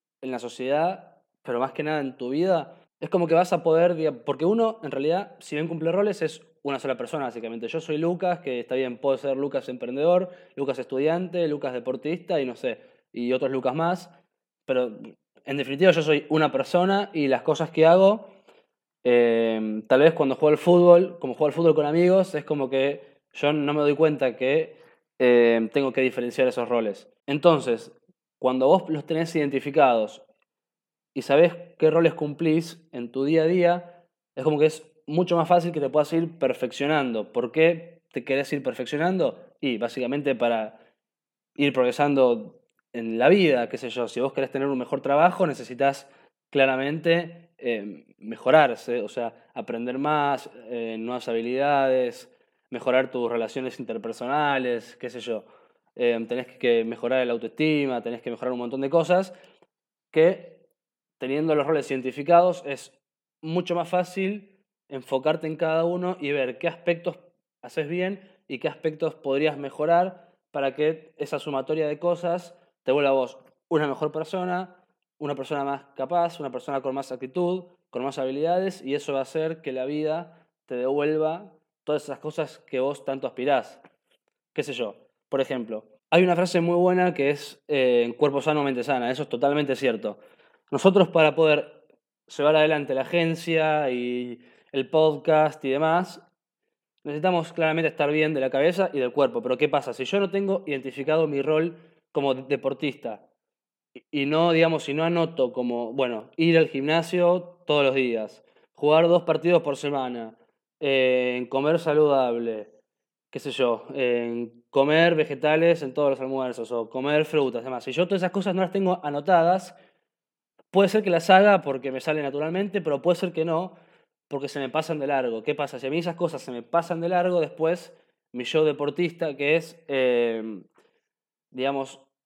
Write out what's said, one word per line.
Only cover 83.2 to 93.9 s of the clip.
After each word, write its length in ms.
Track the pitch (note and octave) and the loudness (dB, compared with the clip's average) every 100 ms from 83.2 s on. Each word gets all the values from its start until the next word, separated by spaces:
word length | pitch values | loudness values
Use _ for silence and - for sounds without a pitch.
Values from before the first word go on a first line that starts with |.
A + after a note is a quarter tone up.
| C3 | -8
aspirás. 560 | - C3 C3+ - - - _ _ _ _ _ _ | -4 0 0 -2 -12 -20 _ _ _ _ _ _
Qué 100 | - | -8
sé 100 | C#3+ | -8
yo, 220 | B2 A2 - _ _ _ | -6 -8 -10 _ _ _
por 120 | C3+ | -4
ejemplo, 440 | C3 C3 A2+ G#2+ - _ _ | -2 -6 -8 -10 -12 _ _
hay 120 | E3+ | 2
una 120 | F3+ E3+ | 2 2
frase 260 | F3+ F3+ | 0 0
muy 140 | E3+ F3 | 0 2
buena 380 | F3+ F3+ F3+ | 2 2 2
que 160 | F3 C#3 | 0 -2
es, 340 | C#3+ - - - | -4 -8 -16 -4
eh, 460 | C#3+ B2+ B2 A#2+ A#2+ | 0 2 2 2 0
"Cuerpo 240 | D3 C#3 | 0 0
sano, 220 | D3+ D3+ | 0 0
mente 200 | C#3+ B2 | 0 -2
sana". 260 | B2 C3 A#2+ | -2 -2 -2
Eso 140 | C3 | -4
es 60 | C#3+ | -6
totalmente 460 | A#2+ C#3+ D3 C#3 B2 | -2 0 0 -2 -2
cierto. 440 | C3+ A2 G#2+ - - _ _ _ _ | -2 -2 -4 -10 -16 _ _ _ _
Nosotros 360 | C#3+ G3 F#3+ F3+ | 2 4 6 4
para 260 | F3 D3+ C#3+ | 4 4 4
poder 480 | D#3 D3 - - _ _ _ _ _ - | 4 2 -2 -12 _ _ _ _ _ -2
llevar 200 | D3 D#3 | 2 4
adelante 400 | D3+ D3+ C#3 C3 | 4 2 -2 -4
la 60 | |
agencia 920 | C3 F3 E3 E3 E3+ D#3+ D#3 D3+ C#3 | -2 0 0 -2 -2 0 0 0 -2